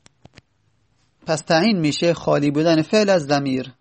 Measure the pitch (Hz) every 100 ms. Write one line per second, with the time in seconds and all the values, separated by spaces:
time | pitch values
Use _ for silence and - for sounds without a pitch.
0 | _ _ - _ - _ _ _ _ _
1 | _ _ - 156 - 160 220 190 151 139
2 | 170 160 - 147 147 143 165 160 156 214
3 | 202 180 139 143 139 131 131 -